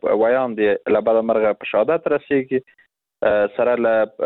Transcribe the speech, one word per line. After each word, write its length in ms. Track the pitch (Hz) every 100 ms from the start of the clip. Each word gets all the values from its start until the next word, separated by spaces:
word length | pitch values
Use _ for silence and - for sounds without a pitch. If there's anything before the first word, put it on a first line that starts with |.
| -
ویاند 460 | 104 113 127 127 107
یې 340 | 104 98 -
له 60 | 107
بده 220 | 110 113
مرغه 300 | 113 113 107
په 120 | 101 -
شهادت 360 | 104 117 160 156
رسېږي. 520 | 143 - 139 131 131 - _ _ _ _ _
اه، 240 | - 104 104 -
سره 180 | 120 120
له 320 | 117 113 107 -